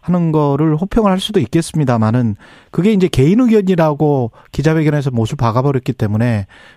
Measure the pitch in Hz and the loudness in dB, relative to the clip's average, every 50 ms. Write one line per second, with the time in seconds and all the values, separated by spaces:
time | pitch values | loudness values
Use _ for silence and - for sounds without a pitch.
0 | - - 175 180 170 165 156 156 151 143 139 135 156 160 151 151 196 196 - 240 | -6 -2 -2 0 0 0 0 0 0 0 0 0 0 0 0 0 -2 -2 0 0
1 | 220 202 185 190 196 - 220 190 135 - - 165 165 - - 160 151 127 123 113 | 2 2 0 0 -2 -2 -2 -2 -2 0 0 -2 -2 -2 -2 -2 0 0 0 0
2 | 110 110 113 127 123 113 101 - - - - - - _ - - 170 214 226 190 | 2 2 2 0 0 0 -2 -4 -10 -20 -20 -20 -20 _ -4 -2 0 2 2 2
3 | 180 170 - 123 131 151 196 240 262 233 220 214 202 185 185 165 160 156 147 139 | 0 0 2 2 2 4 4 2 2 2 2 2 2 2 0 2 2 0 0 0
4 | 156 147 143 135 123 110 - - - - - - 139 160 160 165 156 151 151 147 | 0 0 0 0 -2 -4 -8 -12 -20 -14 -6 -2 -2 0 0 0 0 0 0 0
5 | 131 139 127 117 113 107 - 139 120 117 107 127 131 143 139 127 - - 127 - | -2 -2 -2 -2 -2 -2 -2 -2 -2 -2 0 0 0 0 0 -2 -2 -4 -4 -4
6 | 117 104 104 110 123 123 117 104 98 - - - - - - | -2 -2 -2 0 0 0 -2 -2 -4 -8 -12 -20 -20 -20 -20